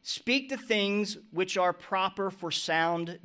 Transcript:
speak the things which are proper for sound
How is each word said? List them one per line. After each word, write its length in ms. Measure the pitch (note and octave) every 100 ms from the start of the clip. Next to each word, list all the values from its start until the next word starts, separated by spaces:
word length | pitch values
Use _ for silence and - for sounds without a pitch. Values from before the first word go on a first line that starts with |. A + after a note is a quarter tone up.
speak 480 | - - A#3+ C4+ C4+
the 80 | C4+
things 600 | C4+ G#3+ G3+ G#3 G3+ - -
which 240 | D#3+ F#3 G3
are 160 | F3+
proper 580 | - - F#3+ F#3 G3 G3
for 220 | F#3+ E3+
sound 680 | - - E3 E3 E3+ E3+ F3